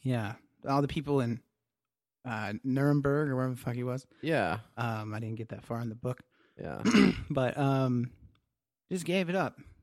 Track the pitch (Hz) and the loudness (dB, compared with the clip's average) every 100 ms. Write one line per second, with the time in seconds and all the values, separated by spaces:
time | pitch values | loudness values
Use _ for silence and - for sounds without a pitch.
0 | 131 120 104 - _ _ - 139 139 156 | -2 -2 -2 -8 _ _ 0 0 0 -2
1 | 143 139 120 113 - _ _ _ _ _ | 0 2 2 -2 -8 _ _ _ _ _
2 | _ _ 127 107 101 107 135 135 143 147 | _ _ -8 -6 -4 -4 -2 2 4 4
3 | 139 147 151 127 127 123 123 120 123 131 | 4 2 0 0 -2 -2 -6 -4 -4 -6
4 | - _ 151 147 87 107 - - 117 110 | -10 _ 0 2 2 -2 -6 -6 -4 -2
5 | 107 107 110 110 110 117 - 117 117 113 | -6 -6 -6 -8 -8 -12 -8 -6 -6 -6
6 | 123 127 _ _ _ - 78 65 - 208 | -6 -8 _ _ _ -12 -10 -2 4 6
7 | 202 - - 143 127 - 139 135 131 123 | 6 4 -2 0 0 2 2 2 2 0
8 | 120 - - _ _ _ _ _ _ 180 | -2 -8 -20 _ _ _ _ _ _ -6
9 | 165 190 175 185 147 - - - | 0 0 0 0 -2 -6 -20 -20